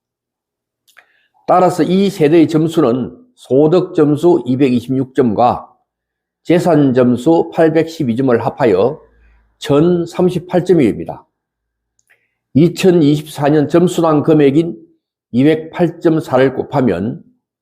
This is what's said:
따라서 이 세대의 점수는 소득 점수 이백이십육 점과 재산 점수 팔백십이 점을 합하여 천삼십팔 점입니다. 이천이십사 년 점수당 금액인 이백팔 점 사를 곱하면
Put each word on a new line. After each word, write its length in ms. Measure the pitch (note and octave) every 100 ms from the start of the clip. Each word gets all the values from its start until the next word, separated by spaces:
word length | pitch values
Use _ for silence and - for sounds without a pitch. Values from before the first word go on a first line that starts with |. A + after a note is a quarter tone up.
| _ _ _ _ _ _ _ _ _ _ _ _ _ _ -
따라서 360 | F3 F#3 -
이 260 | D#3 F#3 G3
세대의 400 | - D3 E3+ D#3
점수는 680 | D#3 D#3+ E3+ C3+ B2+ G2+ - _
소득 600 | _ - C3 D#3 F3 F3+
점수 480 | - D3 C#3+ F3 D#3 A#2+
이백이십육 680 | B2+ C#3 B2 A#2 C3+ C3
점과 540 | - B2+ G2 A#2+ F#2 - _ _ _ _ _ _ _
재산 500 | - E3+ F3 D3+ C#3
점수 560 | B2 B2 A#2+ D#3+ E3 E3+
팔백십이 640 | - D#3+ D#3+ D#3+ - C3 A2+
점을 280 | C3+ A#2
합하여 560 | A2 - C3 F2+ A#2 D#3 _ _ _ _ _ _
천삼십팔 1080 | - C#3+ E3+ F3 E3 - F3+ F3+ - F3+
점입니다. 600 | - E3+ A2+ E2 D#2 C#2 _ _ _ _ _ _ _ _ _ _ _ _ _
이천이십사 960 | C3 E3 E3+ F#3+ F3 C#3+ D3+ - - D3
년 180 | D3+ C#3
점수당 540 | E3+ F3 F3 E3 D3+
금액인 560 | C#3 D#3 C#3+ C#3 E3+ - - _ _ _ _
이백팔 680 | A#2 C#3+ D#3 D#3+ - E3+ E3+
점 200 | E3+ D#3+
사를 340 | - B2+ C3+
곱하면 680 | C3 - C#3+ B2+ F2 G#2+ D#3 - _ _ _